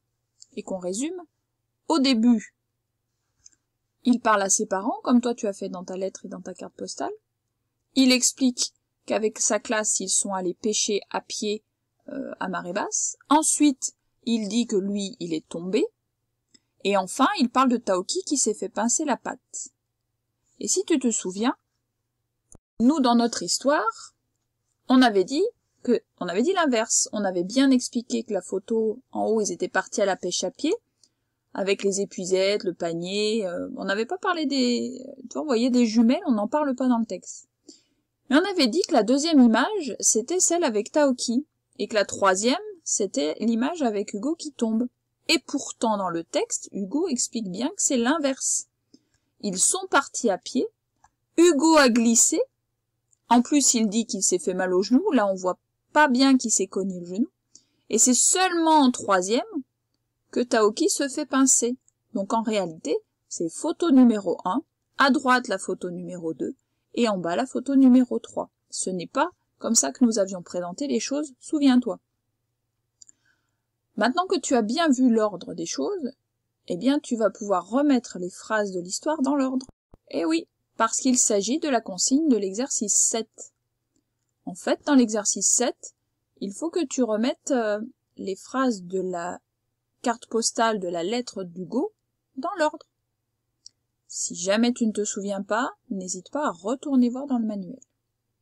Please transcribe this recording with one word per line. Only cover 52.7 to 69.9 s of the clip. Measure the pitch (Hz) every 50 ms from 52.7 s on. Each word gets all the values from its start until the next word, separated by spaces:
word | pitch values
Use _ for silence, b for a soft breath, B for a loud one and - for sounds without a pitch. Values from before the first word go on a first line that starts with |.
| _ _ _ _ _ _ _ _ _ _ _ -
en | 233 247 240
plus | - 311 294 262 - -
il | 226 220 208
dit | 190 233 220
qu'il | - - 190 -
s'est | - 180 180
fait | - 202 180
mal | 185 185 185 180
au | 180 202
genou, | 202 247 277 381 427 302
là | 240 208
on | 196 190
voit | 185 185 180 180 - _ _ _ _ _ _ -
pas | 302 302 294
bien | 240 247 269 269 269
qu'il | 262 - 220
s'est | - - 190
cogné | - - 202 190 196 180 180
le | 175
genou, | 175 180 202 262 370 _ _ _ _ _ b b b b b b b
et | - 233
c'est | 240 247 247
seulement | - - - - 359 370 370 349 339 330 320 320 302
en | 269 254
troisième | 247 - - - 196 185 180 196 226 269 392 453 415 294 - _ _ _ _ _ _ _ _ _ _ _ _ _
que | - 254
Taoki | 247 - - 226 214 208 214 - 320 403
se | - - 285 277
fait | 269 311 302
pincer. | - 294 262 269 262 - - 233 233 254 - _ _ _ _ _ _ -
Donc | 208 196 196 233
en | 226 214
réalité, | 226 220 202 185 170 160 165 - 277 - 440 - _ _ _ _ -
c'est | - - - -
photo | - - - 311 339 - 359 339
numéro | 269 254 254 233 214 208 196 180 - - -
un, | 180 190 277 - _ _ _ _ _ _ -
à | - 285
droite | 240 302 - 254 254 247 254 240
la | 190 190
photo | - - 185 - - 180
numéro | 175 180 180 170 180 175 165 160 165
deux, | - - 220 269 _ _ _ _ _ _ _ -
et | - 240 220
en | 202 185
bas | 170 170 175
la | 214 262
photo | - - 233 247 - 277
numéro | 269 269 254 247 262 254 - 226 226
trois. | - - - - 180 - _ _ _ _
Ce | - - - 196
n'est | 185 180 165
pas | - - 269 311 359 - _ _ _ _ -
comme | - 208 226
ça | - - 277